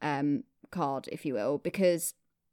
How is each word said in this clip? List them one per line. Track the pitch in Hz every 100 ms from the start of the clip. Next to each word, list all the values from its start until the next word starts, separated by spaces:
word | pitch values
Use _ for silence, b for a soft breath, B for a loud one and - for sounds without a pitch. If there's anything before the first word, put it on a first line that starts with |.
um, | 151 139 147 143 - _ -
card, | 180 143 135 -
if | 156 156
you |
will, | 120 107 147
because | - 185 185 170 - - _ _ _